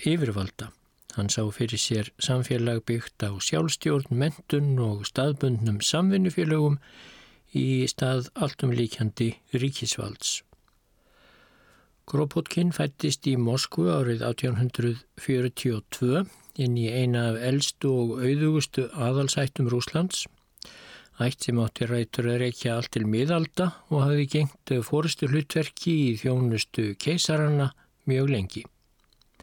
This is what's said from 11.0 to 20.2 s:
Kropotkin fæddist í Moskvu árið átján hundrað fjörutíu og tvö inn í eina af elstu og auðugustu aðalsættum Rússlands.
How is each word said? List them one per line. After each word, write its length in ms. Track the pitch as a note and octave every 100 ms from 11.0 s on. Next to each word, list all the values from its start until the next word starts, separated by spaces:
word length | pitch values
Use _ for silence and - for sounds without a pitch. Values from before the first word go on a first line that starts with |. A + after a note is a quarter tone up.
| _ _ _ _ _ _ _ _ _ _ -
Kropotkin 640 | C#3+ D3 E3+ C#3+ - F3
fæddist 540 | D#3+ D3+ - D3 - C#3+
í 60 | B2+
Moskvu 480 | A#2 B2 - - F3
árið 300 | D#3 B2 A#2 A#2
átján 320 | A2+ B2+ A#2
hundrað 460 | B2 - A#2+ A#2 - -
fjörutíu 640 | - C3 B2 - B2+ A2
og 80 | -
tvö 300 | - B2 D3 F#3+ - - -
inn 160 | B2+ A#2+
í 140 | A2+
eina 400 | B2 B2+ A#2+ A#2
af 80 | A2+ B2
elstu 460 | C#3 - - C#3
og 260 | B2+ A#2 B2
auðugustu 640 | B2+ C#3+ D#3 D#3 - - B2+
aðalsættum 760 | F3 A#2+ C3 C#3 - C3+ - B2
Rússlands. 560 | B2 - D#3+ F#3 -